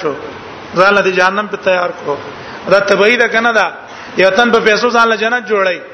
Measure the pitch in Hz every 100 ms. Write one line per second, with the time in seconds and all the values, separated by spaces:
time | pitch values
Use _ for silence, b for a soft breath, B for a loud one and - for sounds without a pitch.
0 | 160 135 - - - - - 165 190 202
1 | 185 185 185 196 208 190 190 180 175 156
2 | - 143 - - B B - 190 202 196
3 | 208 240 233 226 233 220 180 147 - B
4 | B - 185 190 240 226 220 208 240 233
5 | 226 220 220 247 220 208 190 170 -